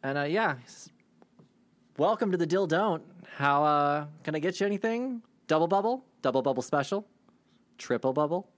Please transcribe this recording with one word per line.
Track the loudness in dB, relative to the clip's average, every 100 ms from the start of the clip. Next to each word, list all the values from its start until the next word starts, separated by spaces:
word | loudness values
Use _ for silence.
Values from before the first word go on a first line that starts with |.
And, | -4 -4
uh, |
yeah, | -2 0 0 -2
s-, | -10 -20 -20 _ _ _ _ _ -20 _ _ _ _ -2
welcome | 0 2 0
to | 0
the | 0
Dill | 0 2
Don't. | 2 2 0 -6 -20 -20 -2
How, | 2 4
uh, | 4 4 2 0 -4 -10
can | -6
I | -2
get | -2 -2
you | -2
anything? | 0 -2 -2 -4 -8 -12 _ _
Double | 2 4
bubble? | 2 0 -2 -8 _
Double | 0 2
bubble | 2 0
special? | 0 -2 0 -4 -6 _ _ _ _ _ _ _
Triple | -4 0 0
bubble? | 0 0 -2 -6